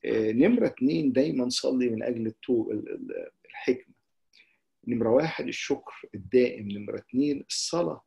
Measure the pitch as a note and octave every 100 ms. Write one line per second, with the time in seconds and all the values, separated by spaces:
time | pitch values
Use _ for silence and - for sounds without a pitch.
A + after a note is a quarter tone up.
0 | A#2+ A2 A2 A2+ E3+ A#3+ G3 - C3 E3
1 | C#3+ B2 D3+ C3 B2 - - C3 B2 A2
2 | A2+ A#2 A2+ A2+ - A#2+ G#2+ G#2+ - -
3 | - - - _ _ - - B2+ - _
4 | _ _ _ _ _ _ _ _ - A#2
5 | A2+ B2 D#3+ - - - - C#3 - -
6 | - G2+ F#2 B2+ B2 - G#2 G2+ G#2 A2
7 | - B2 D3 C#3 - - - E3 E3 D3+